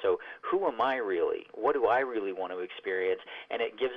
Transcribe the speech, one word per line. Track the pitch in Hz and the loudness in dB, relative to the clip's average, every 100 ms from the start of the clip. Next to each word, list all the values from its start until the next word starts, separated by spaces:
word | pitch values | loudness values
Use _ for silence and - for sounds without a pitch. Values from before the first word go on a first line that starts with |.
So | 98 87 - - | 2 2 -2 -10
who | - 185 180 | -2 0 0
am | 113 | 2
I | 127 131 | 2 2
really? | 104 87 76 - - | 0 2 2 0 -6
What | - 117 | -2 0
do | 147 110 | 4 4
I | 123 | 4
really | 135 113 98 | 2 -2 -2
want | 92 92 | -4 -6
to | 90 | -6
experience? | 90 - 98 92 92 92 - - - | -8 -8 -4 0 2 0 -4 -14 -6
And | 117 | -2
it | 113 110 | -2 0
gives | 127 | -2